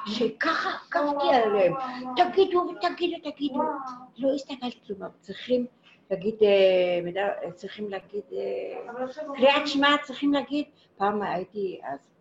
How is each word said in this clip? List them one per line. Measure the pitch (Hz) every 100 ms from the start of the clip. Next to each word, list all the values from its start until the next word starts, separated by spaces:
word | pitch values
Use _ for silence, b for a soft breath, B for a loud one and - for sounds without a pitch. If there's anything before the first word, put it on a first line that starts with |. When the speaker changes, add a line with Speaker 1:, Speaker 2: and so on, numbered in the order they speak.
| 208
Speaker 1:
שככה | 220 220 - 320 330 -
Speaker 2:
וואו, | - - - 294
Speaker 1:
עקבתי | 294 285
עליהם. | 262 220 208 180
Speaker 2:
וואו, | 165 254 -
וואו. | - - 359
Speaker 1:
תגידו | 370 370 349
ותגידו, | 349 349 349 - 339 320 294
תגידו. | 285 285
Speaker 2:
וואו. | 254 240 277 269 254 254 -
Speaker 1:
לא | 269
הסתכלתי | 285 - 262 247 - -
כלום, | 190
אבל | 185 -
צריכים... | - 190 - 247 247 _ b b -
להגיד, | 185 196 220
אה, | 208 196 190 185 180 175
מידע-, | 170 190 202 - -
צריכים | - 190 - 208
להגיד, | 190 - 202 -
אה, | 190 196 196 - - -
Speaker 2:
אבל | 240
עכשיו | 254 302 -
Speaker 1:
קריאת | - 262
Speaker 2:
אומרים | 285 294
Speaker 1:
שמע, | 285 285 294
צריכים | 285 254 285
להגיד. | 285 247 285 285 b b -
פעם | 202 208
הייתי, | 190 170 185 214 196 -
אז | 120 139 _ _